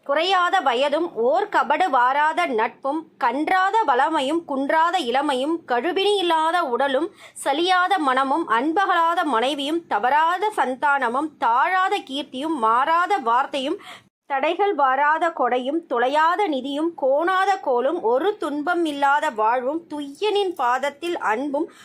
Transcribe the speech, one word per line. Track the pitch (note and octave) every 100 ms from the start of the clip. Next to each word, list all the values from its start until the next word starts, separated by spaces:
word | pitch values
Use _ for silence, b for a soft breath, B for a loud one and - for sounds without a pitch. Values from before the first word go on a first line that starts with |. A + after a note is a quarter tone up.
| -
குறையாத | C#4+ F4 F#4+ F4 F#4
வயதும் | C4+ A#3+ C#4+ D4 F4 G#3+
ஓர் | A#3 E4 G#4
கபடு | D#4+ A#3+ D4+ F#4
வாராத | C4+ B3 C4+ D4+ D#4 E4+
நட்பும் | A3+ A#3 - C4+ D#4 - _
கன்றாத | A#3+ C4 D#4 F#4 F#4+ G#4+ G#4
வளமையும் | B3 D4+ D#4 C4+ E4 E4+
குன்றாத | C4+ C#4 D#4+ E4 F4+
இளமையும் | B3 C4 D4+ B3+ C#4 E4 -
கழுபிணி | A#3+ D4 F4+ G4+ G4+
இல்லாத | F4 D#4+ D#4+ F4
உடலும் | D#4 A#3 C#4 C4 F4+ B B
சலியாத | - D#4 C#4 F4 F4+ F#4 F#4+
மனமும் | C#4 C4 C4+ D4 -
அன்பகலாத | A3+ D4 E4 G4 F4 E4 F4
மனைவியும் | D#4 A3+ B3+ D4 C#4 E4+ -
தவறாத | - A#3+ D4 D#4+ F#4 G#4+ -
சந்தானமும் | C4 B3+ D4 C#4 A#3+ B3+ D#4 -
தாழாத | B3 A#3+ D#4+ F#4 F#4+ G4
கீர்த்தியும் | - C4+ D4 B3+ D#4 D#4
மாறாத | A3 A#3 C#4+ E4 F4+ G4
வார்த்தையும் | A#3 A#3 C#4 C#4+ C4 G4 B B _ _ _
தடைகள் | C#4 D4 F4 G4+ D4+
வாராத | C4+ C4 D4 D#4 E4+
கொடையும் | E4 B3 B3+ B3+ D#4+ -
தொலையாத | A#3+ B3+ D4 D#4+ F4+ G4+
நிதியும் | C4+ C4+ C#4 E4 E4+
கோணாத | C4 C#4 E4+ F#4 F#4+ F#4+
கோலும் | D#4 A#3+ C4 E4
ஒரு | A3 B3+ F#4 G#4
துன்பம் | D#4 D4 D4 F4 D#4+
இல்லாத | C#4+ C#4 C#4+ D4+
வாழ்வும் | G#3+ A3 B3+ B3 E4 -
துய்யனின் | D4+ C#4+ C#4+ G#4 G4+ G4 E4+
பாதத்தில் | A#3+ B3 C#4+ C#4 E4+ E4+
அன்பும் | G3 A3 C#4+ C#4 E4 B